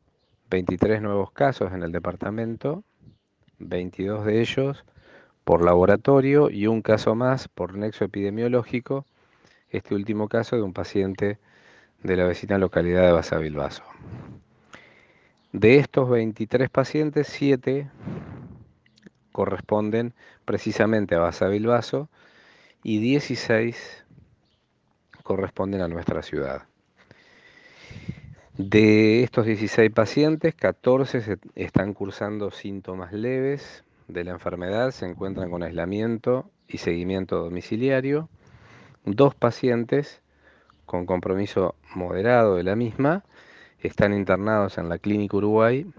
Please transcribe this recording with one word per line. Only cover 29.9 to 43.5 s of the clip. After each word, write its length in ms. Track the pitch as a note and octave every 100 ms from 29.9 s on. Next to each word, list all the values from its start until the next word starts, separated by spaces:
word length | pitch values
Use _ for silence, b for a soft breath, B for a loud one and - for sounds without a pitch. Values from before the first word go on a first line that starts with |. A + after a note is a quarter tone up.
pacientes, 640 | A2 A2 - D3+ D#3 E3
catorce 640 | - G2 F2+ - B2+ C3+ B2+
se 180 | G#2+ F#2+ -
están 380 | - F#2 - G2
cursando 580 | G2 G2 - G#2 G#2 G2+
síntomas 600 | - G#2 G2 F#2+ F#2 F2+
leves 720 | G#2 A#2 C3 C3+ C#3 - - _ _ -
de 160 | F2+
la 60 | F2
enfermedad, 600 | F2 G2 F2 F2+ G#2 B2+
se 140 | - F2+
encuentran 440 | E2+ F#2+ F#2+ F2+
con 120 | F2
aislamiento 880 | E2+ E2+ E2+ G2+ A2+ A2+ B2 B2+ - _ -
y 100 | G#2
seguimiento 640 | - E2+ F2 F#2+ F#2 F2
domiciliario. 880 | E2+ F2+ - A2 B2+ C3+ C3 D3 D#3+ _ b b b b b b
Dos 300 | - G#2 C#3
pacientes 880 | - A#2+ A#2 C3 A#2 A#2 C#3 D3 - _ b b b b b -
con 180 | F2+
compromiso 680 | F2+ F#2 F#2 F#2+ G2+ - F2+ - -
moderado 600 | F#2+ F2+ F2+ G#2+ B2 A2 F#2
de 60 |
la 140 | F2 G#2
misma 480 | A#2+ - C#3 F3+ - B B